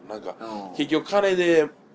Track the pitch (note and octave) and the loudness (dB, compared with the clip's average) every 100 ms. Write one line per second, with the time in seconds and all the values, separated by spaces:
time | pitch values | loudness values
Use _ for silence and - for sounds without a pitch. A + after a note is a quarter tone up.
0 | F2 G#2+ F#2 - A2+ G#2+ G2 F2+ D3 D3+ | -14 -12 -10 -12 -12 -10 -10 -6 -2 -2
1 | - G3+ G3 F#3 F3 E3 D3+ - _ | 0 0 2 2 4 4 2 -4 _